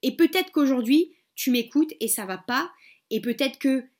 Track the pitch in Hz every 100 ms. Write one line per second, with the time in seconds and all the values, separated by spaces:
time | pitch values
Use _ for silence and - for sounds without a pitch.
0 | 254 254 339 370 370 - 277 254 226 294
1 | 359 _ _ - - 247 233 285 311 -
2 | 220 220 190 190 - 247 339 - - _
3 | _ 220 220 233 269 - 269 262 240